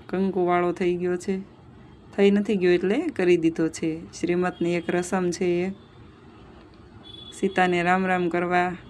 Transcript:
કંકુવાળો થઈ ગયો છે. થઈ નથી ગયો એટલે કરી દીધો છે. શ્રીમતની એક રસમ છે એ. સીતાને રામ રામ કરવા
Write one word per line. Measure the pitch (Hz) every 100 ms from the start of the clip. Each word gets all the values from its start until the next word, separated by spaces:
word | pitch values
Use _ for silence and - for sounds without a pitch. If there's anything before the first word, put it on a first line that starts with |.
| -
કંકુવાળો | 185 196 180 175 175 175
થઈ | 170 180 175
ગયો | 180 180
છે. | 190 190 190 - - - - - - -
થઈ | 202
નથી | 202 208 202
ગયો | 180
એટલે | 175 185 240 339 -
કરી | 180 175
દીધો | 160 165 160
છે. | - 165 160 190 -
શ્રીમતની | 165 180 180 175 170
એક | 175 170
રસમ | 175 175 190 180
છે | 175
એ. | 180 175 185 196 - - - - - - - - - - - - - - - -
સીતાને | 196 190 180 175
રામ | 175 185 190
રામ | 180 175
કરવા | 175 175 180 180 175